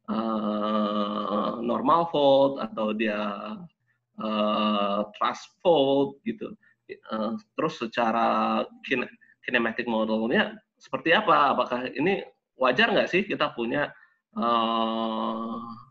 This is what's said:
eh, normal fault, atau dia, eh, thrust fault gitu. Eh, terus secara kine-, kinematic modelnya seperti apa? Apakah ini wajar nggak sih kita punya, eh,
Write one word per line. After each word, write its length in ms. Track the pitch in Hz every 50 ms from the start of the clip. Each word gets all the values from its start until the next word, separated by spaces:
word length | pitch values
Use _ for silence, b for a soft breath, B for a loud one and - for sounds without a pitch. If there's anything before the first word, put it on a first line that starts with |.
| _
eh, 1400 | - 107 110 113 113 110 107 107 104 104 107 104 107 107 107 107 104 104 104 104 104 104 107 104 98 101 107 - - - 117
normal 480 | 117 117 117 110 113 139 156 170 170 170 -
fault, 480 | 147 143 139 139 135 139 139 139 135
atau 320 | 120 110 113 110 110 107 107
dia, 240 | 107 113 107 104 104 107 104 101 101 104 107 107 - 175 165 _ _ _ _ _ _ _ _ _ -
eh, 800 | 110 110 107 107 107 107 104 107 107 107 107 101 101 101 101 104 104 - - -
thrust 320 | 113 123 123 - - - _ _
fault 600 | - 185 165 147 135 135 139 139 139 139 - -
gitu. 320 | - 113 - - - - 110 - b b b b _
Eh, 460 | - - - - - - 110 107 107 113 107 - _ _ -
terus 160 | 156 160 - -
secara 800 | 120 110 - 123 117 110 113 117 117 113 113 110 110 110 113 110 - - - - -
kine-, 240 | - 139 120 - - - - b b b b
kinematic 480 | - - 123 120 117 113 110 - 117 120
modelnya 640 | 113 110 110 110 110 110 113 117 147 214 202 - - - _ _ _ _
seperti 320 | - - - 131 - 160
apa? 400 | 165 214 214 - 160 147 147 135 120
Apakah 360 | 110 123 - 123 123 127 127
ini 320 | - 127 147 185 196 170 - - - _ _ _ _
wajar 400 | - 127 123 - - 226 233 202
nggak 160 | 147 117 -
sih 160 | - 120 -
kita 240 | - 143 127 151 143 - 120
punya, 320 | 117 113 139 147 147 - B B B B B B B _ - 220
eh, 1200 | 113 120 117 117 113 113 117 113 113 113 113 113 113 113 110 110 110 113 113 113 113 113 113 117 117 117 117 - - -